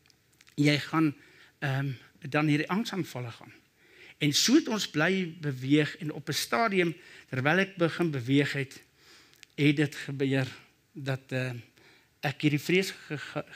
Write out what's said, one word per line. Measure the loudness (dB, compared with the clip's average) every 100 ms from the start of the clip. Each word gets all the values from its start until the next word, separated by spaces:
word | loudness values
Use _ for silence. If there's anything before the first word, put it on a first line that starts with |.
| _ _ _ _ _ 2
jy | 4 2 0
gaan, | 2 2 0 -12 -20 -20 _
ehm, | -4 -2 -4 -6 -14 _ -4
dan | 0 2
hierdie | 2 0
angsaanvalle | -2 -2 -6 -6 -8 -10
gaan. | -12 -20 -20 _ _ _ -20 -20 -2
En | 0
so | 2 6 4
het | 4
ons | -2 -2
bly | 0 2 0 -2 -6
beweeg, | -6 -4 2 4 4 -4
en | -10
op | -8 -6
'n |
stadium, | -6 0 0 2 2 0 -2 -12 -20 -10
terwyl | -2 2 2
ek | 0 0
begin | -2 0 -2
beweeg | -2 2 2 2
het, | -2 -8 -12 -20 _ -20 -20 _ _ -12
het | 2 2 4
dit | 0
gebeur | -4 -10 -4 0 0 -2 -8 -20 _ _
dat, | -10 -6 -8 -6
eh, | -6 -6 -10 -16 _ -20 _ _ _
ek | -6 -2
hierdie | 0 0
vrees | 0 0 -2
ge-, | -8 -12 -12
ge-, | -10 -10 -10